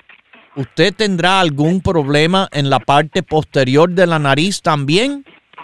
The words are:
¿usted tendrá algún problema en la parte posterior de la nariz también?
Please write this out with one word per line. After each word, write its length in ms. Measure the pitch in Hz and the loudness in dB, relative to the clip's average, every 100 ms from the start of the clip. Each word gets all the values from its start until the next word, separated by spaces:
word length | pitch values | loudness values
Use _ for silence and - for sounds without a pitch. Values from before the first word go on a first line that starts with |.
| _ - _ - _ 143 | _ -20 _ -20 _ -12
¿usted 380 | 127 - 185 | -8 0 0
tendrá 440 | 202 214 180 180 190 | 0 -2 0 0 2
algún 440 | 180 139 151 185 | 0 0 0 0
problema 640 | 196 170 139 147 165 190 190 | -2 -2 0 0 2 0 -2
en 200 | 147 139 | -4 -2
la 100 | 147 | -2
parte 420 | - 143 156 190 | 2 0 0 -4
posterior 680 | - 156 - 147 127 139 180 | -4 -4 -2 -2 2 2 2
de 160 | 175 175 | 2 0
la 120 | 160 | 0
nariz 440 | 143 135 190 - | 0 0 0 -2
también? 640 | 170 147 139 175 262 285 - - _ - | -2 -2 0 0 0 -6 -14 -20 _ -20